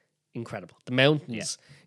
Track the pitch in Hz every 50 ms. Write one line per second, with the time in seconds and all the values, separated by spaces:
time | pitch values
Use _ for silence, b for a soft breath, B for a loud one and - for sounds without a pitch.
0 | _ _ _ _ _ _ - 123 117 - 117 104 90 - _ _ _ - 127 127
1 | 131 143 156 147 - - 117 95 78 - - - _ _ - _ _